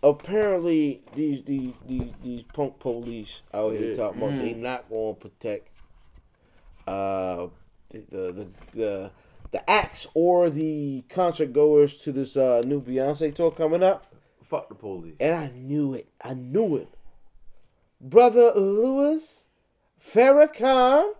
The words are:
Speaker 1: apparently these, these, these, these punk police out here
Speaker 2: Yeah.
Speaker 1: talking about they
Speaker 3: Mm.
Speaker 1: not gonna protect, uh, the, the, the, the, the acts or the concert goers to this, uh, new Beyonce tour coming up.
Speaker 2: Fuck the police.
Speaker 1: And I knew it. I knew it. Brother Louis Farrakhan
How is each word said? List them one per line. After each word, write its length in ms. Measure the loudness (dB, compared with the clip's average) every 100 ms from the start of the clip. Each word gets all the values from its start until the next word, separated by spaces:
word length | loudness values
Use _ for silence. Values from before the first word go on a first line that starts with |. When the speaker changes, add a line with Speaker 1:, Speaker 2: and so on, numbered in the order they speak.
Speaker 1:
apparently 1000 | 4 2 -2 -2 0 0 0 0 0 -4 -12
these, 280 | -6 -4 -6
these, 300 | -6 -6 -6 -12 -10
these, 260 | -8 -8 -10
these 200 | -14 -14 -14
punk 240 | -8 -8 -6
police 640 | -8 -8 -8 -12 -16 -20 -12
out 200 | -4 -4
here 180 | -4 -6
Speaker 2:
Yeah. 60 | -4
Speaker 1:
talking 260 | -6 -4
about 180 | -4 -4
they 140 | -6
Speaker 3:
Mm. 40 | -6
Speaker 1:
not 300 | -8 -8 -8
gonna 240 | -6 -6
protect, 540 | -8 -16 _ -8 -8 -12 -20 -20 -20 -20 -20 _ _ _ _ -20 -18 -10
uh, 640 | -6 -4 -4 -4 -6 -8 -12 -20 _ _
the, 80 | -20 -14
the, 220 | -8 -8
the, 140 | -8 -14 -18 -20
the, 360 | -6 -6 -6 -10 -16 _ -20 -10
the 200 | -10 0
acts 360 | 0 0 -10 -8
or 360 | 0 2 4 2
the 540 | 0 -4 -4 -6 -8 -10
concert 440 | -2 -2 -2 -2
goers 440 | 2 6 6 4 2
to 100 | -8
this, 240 | -6 -4 0
uh, 260 | 2 2 0
new 140 | -4
Beyonce 540 | -4 -4 -2 -2 -4
tour 160 | 0 -2
coming 320 | 0 -2 2
up. 240 | 2 2 _ -20 _ _
Speaker 2:
Fuck 260 | _ -10 -10
the 60 |
police. 400 | -14 -12 -12 -12 -2
Speaker 1:
And 140 | -2
I 160 | 0 -4
knew 400 | -12 -6 -2 -2
it. 140 | -4 -12 _
I 120 | -14
knew 420 | -12 -6 -2 0 -2
it. 120 | -6 -18 -20 -20 -20 -20 -20 -20 -20 _ _ _
Brother 520 | 2 6 6 8 6
Louis 880 | 6 0 0 0 2 0 0 -6 -20 _ _ _ _ _ _
Farrakhan 1080 | -2 4 6 8 6 4 2 4 6 4 2 -4